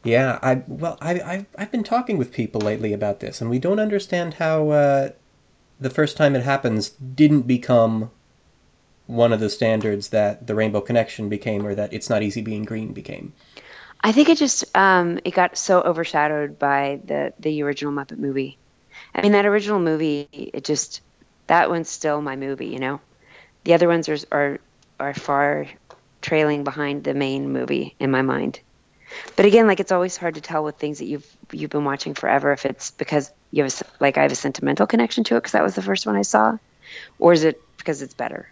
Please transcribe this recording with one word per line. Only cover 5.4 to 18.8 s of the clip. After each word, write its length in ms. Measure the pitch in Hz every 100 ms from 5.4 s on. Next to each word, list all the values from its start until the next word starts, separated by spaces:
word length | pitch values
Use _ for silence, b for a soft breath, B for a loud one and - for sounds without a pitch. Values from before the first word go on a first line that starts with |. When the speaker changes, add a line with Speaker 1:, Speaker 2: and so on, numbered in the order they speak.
| _ _ _ _
Speaker 1:
The 100 | 131
First 280 | 143 151 -
Time 180 | 151 135
It 80 |
Happens 460 | 127 139 127 110 104
didn't 540 | _ 131 131 151 147
become 680 | 120 123 - 123 113 110 110 _ _ _ _ _ _ _ _ _ -
one 280 | 117 117
of 60 | 110
the 100 | 107
standards 600 | - 113 110 107 101 101
that 380 | 107 104 104 117
the 80 | 110
Rainbow 240 | 110 104
Connection 460 | 101 117 113 - 104
became 360 | 104 113 104 104
or 100 | 101
that 160 | 104
It's 160 | 110 -
Not 140 | 110
Easy 180 | 107 117
Being 220 | 110 107
Green 300 | 107 110 110
became. 400 | 101 - - - - B B B B B B
Speaker 2:
I 100 | 220
think 180 | 220 302
it 80 | 320
just, 260 | 294 - - -
um, 420 | 196 185 175 170 -
it 80 |
got 240 | 180 180 -
so 240 | - 180
overshadowed 760 | 175 160 165 160 151 151 147 147
by 400 | 143 139 139 139 -
the, 280 | 147 143 -
the 240 | 156 151
original 300 | 143 143 147
Muppet 240 | 143 139 156
movie. 400 | 143 135 135 - _ _